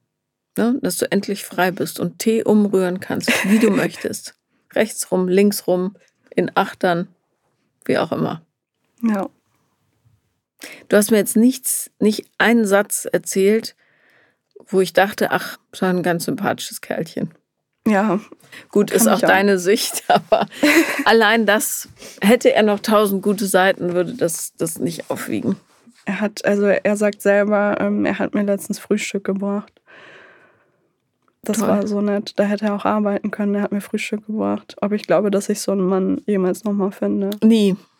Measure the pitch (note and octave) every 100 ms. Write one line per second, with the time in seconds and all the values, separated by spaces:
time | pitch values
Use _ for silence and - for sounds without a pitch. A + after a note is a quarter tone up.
0 | _ _ _ _ _ - A3 C4 - E3+
1 | - G3 G3+ G3+ - - F#3 F#3 E3 -
2 | F3 - - A3+ - G#3+ G3+ F#3+ F#3 F#3
3 | - - - - F#3+ A3 A3+ G3 F3 -
4 | - A2 - _ _ _ _ - A3 -
5 | - F#3 F#3 F#3 G3+ G3+ - F3+ F#3 -
6 | _ _ _ - F3+ - F#3+ - F#3+ E3+
7 | F#3+ _ _ _ _ _ _ _ - C3+
8 | E3 B2+ - - _ _ _ _ _ -
9 | A3+ G#3 F#3 _ _ _ _ _ _ _
10 | _ _ _ _ _ _ - - - G#3
11 | G#3 A3 F#3+ G#3+ A#3+ C4 - - - -
12 | G#3 G#3+ - - G3+ A#3 G#3+ G3 G#3 -
13 | - F3+ - G3 F#3+ A3 A3 - _ _
14 | _ _ _ _ _ - - F#3+ F#3 -
15 | G3 - G#3 C#3+ - - _ - F#3 F3+
16 | F3 E3+ E3 C#3 G3+ - - - - -
17 | D#3+ - D#3+ - _ _ _ _ - G3+
18 | G#3+ F#3 - - _ - - G3+ G3+ -
19 | A3 F#3 E3 F#3+ G3+ G3 F3 A3+ - -
20 | - - - - G#3 - D4+ D4+ D#4+ -
21 | C#4+ A3+ G#3+ A3+ G#3 G#3 - - - -
22 | - - G3 A#3+ - - G#3+ G#3 - G#3
23 | G#3 G3 F#3+ G3 G3 F#3 F#3+ - F3+ F3
24 | E3+ E3+ E3+ - - - E3 - E3 E3
25 | - - - G#2 - F#3+ _ _ _ _
26 | - F#3+ G#3 G#3 - G3+ G3+ - - G#3
27 | G#3 G3+ G3+ G3+ G3+ G#3 G#3 - G3+ G#3
28 | G3+ G3 G3+ G#3 G3+ G3+ - G3+ - G#3
29 | - G3+ G3+ G3 G3 G3+ - _ _ -
30 | - - - - _ _ _ _ _ _
31 | _ _ _ _ - G#3 G3 G3+ G3+ G3+
32 | G#3 G3+ G#3 - G3+ G#3 G#3+ G3+ G3 G#3+
33 | G#3 G3+ G#3 - G#3 G3+ G#3 G3+ - G#3+
34 | - G#3+ - G#3+ G3 G#3 - - G3+ G#3
35 | - E3+ G#3 G3 G3+ G#3 - G3 F#3 F#3+
36 | F#3+ F#3+ - G3+ F#3 - G#3+ G3+ F#3+ F#3+
37 | G3+ G3+ G3 G#3 A3 A3+ G3+ F#3 _ _